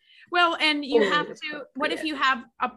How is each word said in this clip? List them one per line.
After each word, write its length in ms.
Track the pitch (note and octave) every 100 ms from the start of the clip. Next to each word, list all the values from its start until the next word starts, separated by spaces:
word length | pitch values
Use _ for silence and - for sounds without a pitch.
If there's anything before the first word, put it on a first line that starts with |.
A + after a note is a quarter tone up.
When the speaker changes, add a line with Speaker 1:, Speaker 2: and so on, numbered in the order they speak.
| _ - -
Speaker 1:
Well, 260 | F4 E4+ E4
and 260 | D#4 D4
you 180 | C#4 F#4
Speaker 2:
Oh, 60 | F#4+
Speaker 1:
have 160 | D4 -
to, 360 | - D#4 D4 -
what 160 | C4 D4+
if 60 | E4
Speaker 2:
yeah. 40 |
Speaker 1:
you 100 | D#4 C#4
have 280 | C4+ B3+ - -
a, 100 | B3